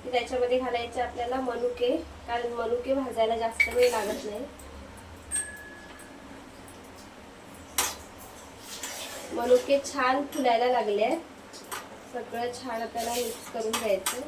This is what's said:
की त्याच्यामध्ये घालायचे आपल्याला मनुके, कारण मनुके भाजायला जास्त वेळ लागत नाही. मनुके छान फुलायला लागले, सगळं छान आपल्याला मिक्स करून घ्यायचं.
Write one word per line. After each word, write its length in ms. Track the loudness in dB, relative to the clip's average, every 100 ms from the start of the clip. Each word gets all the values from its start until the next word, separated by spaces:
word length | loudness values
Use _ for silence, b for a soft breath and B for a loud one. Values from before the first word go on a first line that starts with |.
की 80 | 2
त्याच्यामध्ये 480 | 0 2 0 4 4
घालायचे 420 | 2 0 -2 -2
आपल्याला 340 | -2 0 -2 0
मनुके, 680 | 0 0 0 2 2 2 0 -12 -4
कारण 260 | -2 0
मनुके 400 | 0 0 0 2
भाजायला 440 | 0 2 2 4 4
जास्त 320 | 0 2 2
वेळ 180 | 6 6
लागत 340 | 6 2 0 -2
नाही. 200 | -4 -6 -10 -14 -14 -14 -14 -16 -16 -4 -4 -4 -8 -14 -14 -14 -16 -16 -16 -16 -16 -16 -16 -16 -16 -16 -16 -16 -18 -18 -18 -18 -16 -6 0 0 0 -12 -14 -16 -16 -16 -16 -12 -10 -8 -6 -8 -8 -6
मनुके 460 | -2 6 6 8 4 4
छान 320 | 2 4 4 2
फुलायला 400 | 2 6 6 6
लागले, 440 | 6 4 4 4 2 -4 -16 -16 -16 -10 -10 -10 -14 -8
सगळं 380 | -8 -6 -2 -2 -4
छान 200 | -6 -4
आपल्याला 300 | -2 -2 -2
मिक्स 400 | 0 -2 -4 -6
करून 180 | -4 -2
घ्यायचं. 500 | 0 2 2 2 -4